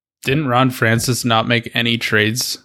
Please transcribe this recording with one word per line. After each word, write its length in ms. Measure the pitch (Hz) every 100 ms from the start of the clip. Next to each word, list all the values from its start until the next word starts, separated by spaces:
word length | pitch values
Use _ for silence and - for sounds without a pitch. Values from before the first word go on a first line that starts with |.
| _ _
Didn't 240 | - 143 156
Ron 220 | 123 131
Francis 540 | 123 113 113 - 120
not 240 | 120 113 113
make 220 | 117 113
any 220 | 117 117 117
trades 640 | - 110 107 120 - -